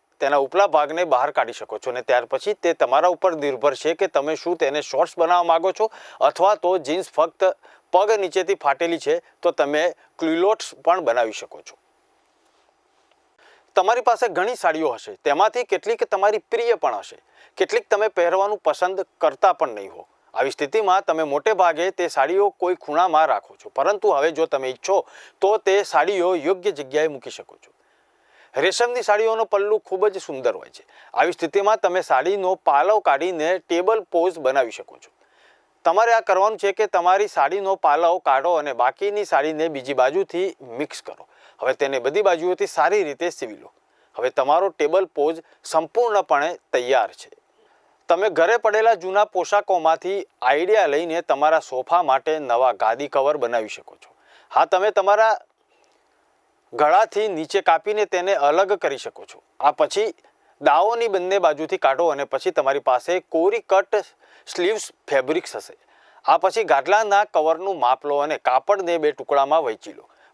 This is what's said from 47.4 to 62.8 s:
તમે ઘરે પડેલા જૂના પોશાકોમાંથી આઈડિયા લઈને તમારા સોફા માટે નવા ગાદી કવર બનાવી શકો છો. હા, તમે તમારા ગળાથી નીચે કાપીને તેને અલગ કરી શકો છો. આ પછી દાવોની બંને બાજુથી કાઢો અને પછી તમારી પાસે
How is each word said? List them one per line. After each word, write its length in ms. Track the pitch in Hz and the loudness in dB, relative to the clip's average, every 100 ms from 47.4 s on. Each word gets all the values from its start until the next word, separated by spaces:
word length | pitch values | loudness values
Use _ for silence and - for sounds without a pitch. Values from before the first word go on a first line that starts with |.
| _ _ _ _ _ _ - | _ _ _ _ _ _ -2
તમે 220 | 175 214 | 0 0
ઘરે 280 | 165 170 233 | 2 2 2
પડેલા 360 | 220 214 226 | 2 2 2
જૂના 320 | 202 180 196 208 | 2 0 0 0
પોશાકોમાંથી 1000 | 185 165 208 202 180 160 160 180 196 - - | -2 -2 -2 0 0 0 0 -2 -6 -8 -4
આઈડિયા 460 | 127 147 185 214 165 | 0 0 2 2 2
લઈને 340 | 143 170 165 | 0 -2 -4
તમારા 380 | 160 139 151 160 | -2 0 2 0
સોફા 440 | - 127 - 175 | -2 -8 0 0
માટે 360 | 151 135 160 156 | 2 0 0 -4
નવા 320 | 135 120 127 | 0 0 2
ગાદી 360 | 104 110 120 143 | 0 -2 -2 -2
કવર 300 | 143 139 151 | 0 0 0
બનાવી 300 | 120 120 110 | -2 -4 -6
શકો 280 | - - - | -12 -20 -20
છો. 140 | - _ _ _ _ | -20 _ _ _ _
હા, 160 | 135 165 | 0 2
તમે 260 | 185 208 | 0 0
તમારા 460 | 196 190 208 220 202 - _ _ _ _ _ _ _ _ _ _ _ _ | 0 2 4 2 0 -6 _ _ _ _ _ _ _ _ _ _ _ _
ગળાથી 540 | 120 151 185 - 202 214 | 0 4 4 2 -2 -4
નીચે 340 | 160 156 196 | -4 -4 -2
કાપીને 440 | 175 160 208 214 202 | 2 0 0 -2 -2
તેને 280 | 180 185 175 | -2 -2 0
અલગ 380 | 143 165 196 | 2 2 2
કરી 240 | 202 160 135 | 0 -4 -6
શકો 280 | 113 - 101 | -10 -16 -20
છો. 160 | - _ - | -20 _ -2
આ 120 | 143 | 0
પછી 420 | - 147 196 214 - _ _ _ - | 2 0 0 -4 -6 _ _ _ -2
દાવોની 460 | 143 151 208 233 226 | 2 4 2 0 -2
બંને 320 | 190 180 196 | -2 0 2
બાજુથી 380 | 170 147 156 185 | 2 0 -4 0
કાઢો 300 | 139 135 170 | 0 2 0
અને 180 | 139 135 | -2 -4
પછી 260 | 135 185 | -6 -4
તમારી 280 | 160 135 | -2 0
પાસે 400 | 139 | 0